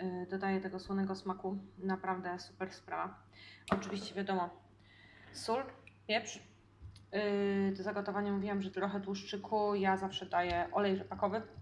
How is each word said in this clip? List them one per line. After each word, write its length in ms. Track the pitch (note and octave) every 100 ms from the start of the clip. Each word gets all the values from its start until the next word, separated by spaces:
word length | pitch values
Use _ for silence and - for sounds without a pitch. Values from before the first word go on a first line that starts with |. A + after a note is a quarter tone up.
| F#3 F3+
y, 80 | F3+
dodaje 300 | F#3+ G3 F#3+
tego 180 | F#3+ F#3+
słonego 360 | F#3+ G3 G3
smaku. 440 | F#3+ F#3+ F#3+ F#3+ G3 - -
Naprawdę 600 | F#3+ F#3+ F#3+ F#3 F#3 F3+
super 340 | - - F#3
sprawa. 500 | - - E3 F3+ G3 - - - - -
Oczywiście, 440 | G3 F#3+ G3+ -
wiadomo, 360 | G3+ G3 F#3+ F3+ - - - - - - - -
sól, 300 | - - A#3 C#4 - - - -
pieprz. 300 | A3 A3 - - - - - - - -
Y, 600 | G3+ G#3 G3+ G3+ G3 G3 G3
do 60 |
zagotowania 500 | G#3 G3+ G3+ G3+ G3+
mówiłam, 300 | G3 G3+ G3
że 80 | F#3+
trochę 300 | F#3+ G3 G3
tłuszczyku. 720 | G3 G3 - G3+ - G#3+ G#3
Ja 220 | G3+ F#3+ F#3+
zawsze 300 | F#3+ - F#3
daję 420 | F3 F3+ F3 F3
olej 240 | G3 G3+ F#3+
rzepakowy. 460 | - G3+ G3+ A3 A3 -